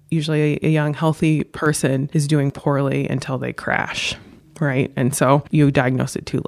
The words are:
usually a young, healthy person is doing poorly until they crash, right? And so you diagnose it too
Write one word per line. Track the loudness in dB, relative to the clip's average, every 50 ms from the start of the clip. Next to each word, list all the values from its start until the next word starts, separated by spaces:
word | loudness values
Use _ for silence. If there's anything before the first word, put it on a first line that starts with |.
| _ -4
usually | -2 -2 0 0 0 2 2 2 0 0
a | 2 2
young, | 2 2 2 0 -2
healthy | 0 0 0 0 2 2 2 2 2 0
person | -4 -4 -2 0 0 0 2 0 0 0 0 -2 0
is | 0 0 0
doing | 2 2 2 2 0
poorly | -2 -2 -2 0 0 0 0 0 0 -2 -2 -2
until | -4 -4 -4 -4 -6 -4
they | -4 -6
crash, | -6 -6 -4 -2 -2 -2 -2 -4 -6 -6 -6 -6 -8 -10 -14 -20 -20 -20 -20 -14 -6 -2
right? | -2 0 0 0 -2 -2 -2
And | -2 -2 0 0
so | 2 2 4 4 2 2 0
you | 2 4 4 4
diagnose | 4 2 2 2 0 0 -2 -2 -4
it | -8 -8
too | -6 -4 -4 -4